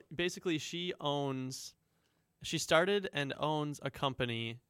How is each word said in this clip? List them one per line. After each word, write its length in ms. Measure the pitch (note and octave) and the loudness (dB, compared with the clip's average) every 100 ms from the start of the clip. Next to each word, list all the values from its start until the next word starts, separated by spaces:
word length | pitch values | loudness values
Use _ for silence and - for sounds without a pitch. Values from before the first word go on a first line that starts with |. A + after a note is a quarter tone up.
| - | -2
basically 440 | D3 F3 F#3+ F#3 D#3 | -2 -2 0 0 0
she 360 | - E3+ F3 - | 0 -4 -4 -2
owns, 760 | D3 C#3+ C#3 C3 C3 B2 - - _ _ _ _ _ _ | 0 2 2 0 -4 -6 -12 -16 _ _ _ _ _ _
she 160 | - E3 | -4 -2
started 520 | - D#3+ F3+ G3+ F#3+ | 6 6 6 4 0
and 200 | - C#3 - | -2 -2 0
owns 420 | D3 D#3 D3 C#3+ | 0 0 -2 -4
a 80 | C3+ | -8
company, 680 | - C#3+ B2 B2 A#2 A2+ A#2 _ | -2 -2 0 -2 -2 -4 -8 _